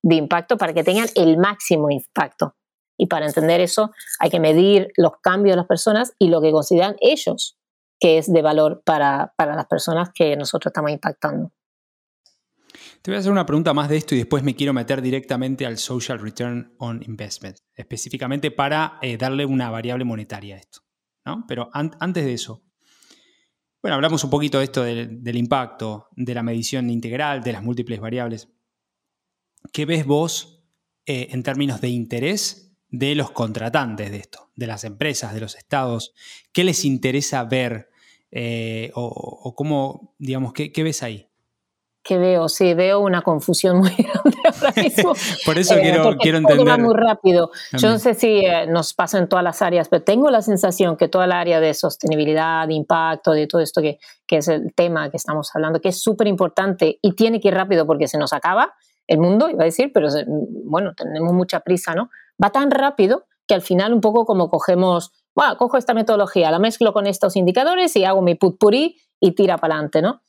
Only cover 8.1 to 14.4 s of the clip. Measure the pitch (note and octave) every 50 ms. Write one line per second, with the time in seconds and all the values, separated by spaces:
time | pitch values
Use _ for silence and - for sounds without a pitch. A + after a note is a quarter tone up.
8.1 | D#3+ D#3+ D#3 - F3 E3 D3+ D#3 D3+ D#3 D3+ D3+ - - _ - D#3+ D3 C#3+ C#3
9.1 | C#3 C#3 D3+ - _ - D#3 D3 D3 D#3 - _ E3+ D#3 - - D#3+ E3 F3 F3+
10.1 | _ - E3+ D3+ C#3+ C#3+ C#3+ - - E3 - - - - D3+ D3 D3+ C#3+ - D#3+
11.1 | D3+ _ - D3 D3 D3+ D#3+ E3+ _ _ _ _ _ _ _ _ _ _ _ _
12.1 | _ _ _ _ _ _ _ _ _ _ _ _ - - - - _ _ _ F#3
13.1 | G3 G3+ F#3 G3 G3+ G3 E3 C#3 C#3+ D#3 E3 E3 C#3+ D3 D3 C#3+ D3+ D#3 D3+ -
14.1 | D3 B2 A2+ - D3+ C#3+